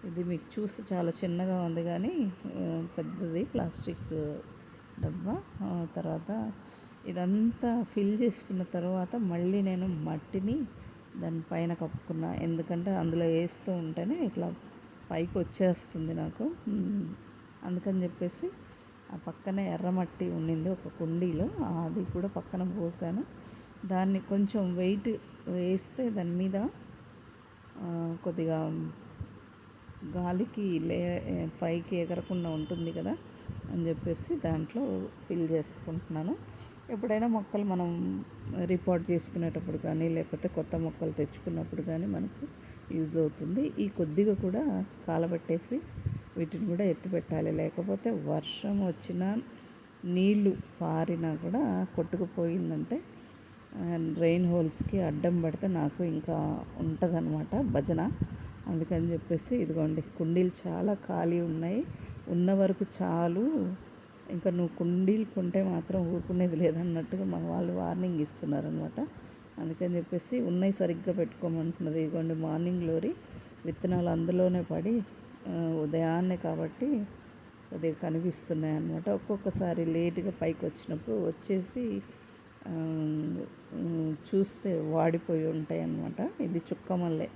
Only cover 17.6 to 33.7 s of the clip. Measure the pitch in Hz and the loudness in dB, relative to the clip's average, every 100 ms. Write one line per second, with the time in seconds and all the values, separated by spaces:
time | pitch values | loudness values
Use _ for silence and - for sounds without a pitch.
17.6 | - 180 196 190 180 - 180 - 359 - | -4 -2 2 2 0 0 -4 -2 -6 -6
18.6 | - - - - - 180 - 170 - 196 | -18 -20 -20 -20 -14 -10 -10 -8 -2 0
19.6 | 190 165 180 185 175 - 180 170 160 160 | 0 0 2 2 0 -2 -2 0 0 2
20.6 | 165 185 165 - 160 170 180 160 226 - | 0 -2 -6 -4 -2 2 2 2 0 -2
21.6 | 262 170 165 175 185 180 196 196 196 185 | -2 0 -2 -2 -2 -2 -2 -4 -6 -2
22.6 | 185 190 170 170 170 190 302 - - - | -2 0 -2 -2 -2 -2 -4 -10 -16 -16
23.6 | - - 185 185 190 196 - 196 202 220 | -18 -12 0 2 4 2 2 2 4 2
24.6 | 185 180 180 202 233 214 - - - 180 | 2 2 2 2 0 -4 -6 -12 -4 0
25.6 | 180 185 - - 247 208 175 175 190 196 | 2 2 0 -2 0 0 0 2 2 2
26.6 | 254 - - - - - - - - - | -2 -4 -16 -18 -18 -20 -20 -20 -20 -20
27.6 | - - 175 170 165 165 180 165 165 160 | -18 -8 -4 -2 -2 -2 -2 0 2 2
28.6 | 160 165 160 - - - - - - - | 0 -2 -4 -8 -16 -12 -12 -12 -20 -20
29.6 | - - - - 175 180 175 185 233 - | -20 -20 -18 -12 -6 -2 0 0 0 -2
30.6 | 196 165 165 175 175 175 - 175 160 - | 0 0 2 0 0 0 -2 -2 -2 -2
31.6 | 170 170 165 180 170 175 - 180 170 156 | 0 0 0 -2 0 -2 -2 -2 0 -2
32.6 | 151 170 165 156 175 320 - - - - | -2 -2 -2 -2 -2 -4 -6 -16 -12 -10
33.6 | - | -4